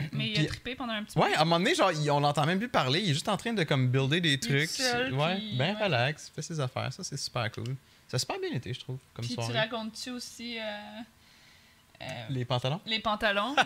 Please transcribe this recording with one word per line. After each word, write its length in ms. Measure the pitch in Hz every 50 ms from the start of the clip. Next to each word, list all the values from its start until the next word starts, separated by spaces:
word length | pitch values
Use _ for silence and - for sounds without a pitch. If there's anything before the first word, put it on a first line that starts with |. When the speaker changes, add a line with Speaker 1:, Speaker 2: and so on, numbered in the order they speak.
| - -
Speaker 1:
mais 160 | - 220 220 226
il 60 | 214
a 20 | 208
Speaker 2:
Puis 40 | 208
Speaker 1:
trippé 300 | - - - - 240 254
pendant 180 | - 269 240 226
un 100 | 208 214
petit 140 | - - -
Speaker 2:
ouais, 80 | 294
Speaker 1:
moment. 120 | 381 403 -
Speaker 2:
à 40 |
un 40 | 156
moment 120 | 165 170 170
donné, 140 | 180 254 349
genre, 180 | 339 302 190
il, 200 | 175 156 151 147
on 80 | 143 147
l'entend 260 | 143 147 147 160 147
même 140 | 151 180 190
plus 100 | 220 247
parler, 300 | - - 151 131 131 170
il 100 | 220 196
est 40 | 139
juste 160 | 147 - -
en 80 | 208 175
train 140 | - 226 233
de, 100 | 208 175
comme, 240 | - 156 135 131 123
builder 340 | 123 135 135 131 143 175
des 120 | 175 165 139
Speaker 1:
Il 0 |
est 80 | 131 -
Speaker 2:
trucs. 260 | 226 139 139 147 170
Speaker 1:
seul, 420 | - - 262 254 240 240 247 262 254
Speaker 2:
Ouais, 220 | 135 147 165 185 196
Speaker 1:
puis 200 | 214 214 - 127
Speaker 2:
ben 180 | 131 170 208
Speaker 1:
ouais. 80 | 214 214
Speaker 2:
relax, 440 | 202 156 117 120 135 156 - - - -
fait 80 | - 156
ses 160 | - 170 156
affaires, 340 | 139 127 - 113 110 120 135
ça, 100 | - 185
c'est 140 | - - 139
super 340 | - - - 127 117 107
cool. 240 | - - 107 117 135 131 - - - - - _
Ça 100 | - 127
a 20 |
super 200 | - - - 392
bien 120 | 381 370
été, 240 | 285 135 - - 127
je 40 | -
trouve, 200 | - - 127 135 - _ _
comme 100 | - 113
Speaker 1:
Puis 40 | 120 123
tu 60 | 120
Speaker 2:
soirée. 160 | 117 117 117 113
Speaker 1:
racontes-tu 500 | 220 226 247 226 220 220 220 - - 262
aussi, 480 | 247 247 240 - - - 226 240 240 226
euh, 20 | 220 214 208 208 208 208 214 214 240 - _ _ - - - - - - - - - - - _ _ _ _ -
euh, 40 | - - 131 123 117 107
Speaker 2:
Les 160 | 135 127 123
pantalons ? 340 | 120 131 127 - 131 143 190 -
Speaker 1:
les 140 | 214 226 220
pantalons. 560 | 214 226 214 214 226 214 202 202 202 240 277 320 -